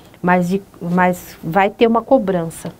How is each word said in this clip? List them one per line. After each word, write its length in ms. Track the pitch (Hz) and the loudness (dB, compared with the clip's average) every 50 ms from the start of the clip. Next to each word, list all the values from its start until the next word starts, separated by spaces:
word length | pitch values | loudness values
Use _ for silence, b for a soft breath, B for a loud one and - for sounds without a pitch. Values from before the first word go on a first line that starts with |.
| B B B B | B B B B
mas, 260 | - 175 180 185 180 175 | 0 0 2 2 2 0
de, 140 | 185 196 196 - - - | -2 -4 -4 -8 -16 -12
mas 540 | - 175 175 180 180 180 180 180 - - - - - | -6 -2 0 2 2 2 0 -2 -8 -18 -18 -12 -8
vai 260 | 160 165 202 190 202 | -2 0 2 2 0
ter 180 | 208 - 240 226 | 2 2 2 2
uma 140 | 226 226 | 2 2
cobrança, 680 | 226 - 277 269 220 190 185 180 165 165 160 - - 170 165 - | 0 2 2 2 2 0 -2 -2 -2 -4 -8 -10 -14 -14 -16 -18